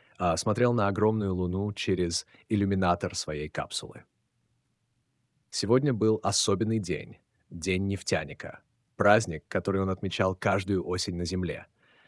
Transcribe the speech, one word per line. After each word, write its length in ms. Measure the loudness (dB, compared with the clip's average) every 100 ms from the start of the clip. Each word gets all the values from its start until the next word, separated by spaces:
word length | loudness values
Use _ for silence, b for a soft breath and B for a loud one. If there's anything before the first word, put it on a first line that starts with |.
| b -4
а, 180 | -2 0
смотрел 380 | 0 2 2
на 140 | 2 2
огромную 460 | 2 2 2 0
Луну 380 | 0 0 -2 -2
через 540 | -2 0 0 0 -4 b b -2
иллюминатор 640 | 0 2 2 2 2 -2
своей 340 | -6 -6 -6 -6
капсулы. 560 | -6 -6 -8 -10 -14 -20 _ _ _ _ _ _ _ _ _ _ _ _ _ _
Сегодня 440 | -4 2 4 4
был 260 | 2 2 2
особенный 580 | 0 0 2 2 2 0
день. 360 | -2 -6 -8 -18 _ _ _
«День 380 | -6 -2 0 0
нефтяника» — 720 | -2 -2 -4 -4 -10 -14 -14 _ _ _ 2
праздник, 480 | 6 6 4 -6 -4
который 340 | -2 0 0
он 80 | 0
отмечал 460 | -2 -4 0 0
каждую 500 | 0 0 0 0 -2
осень 300 | 0 -4 -4
на 100 | -4
Земле. 420 | -4 -2 -2 -6 -12 b b b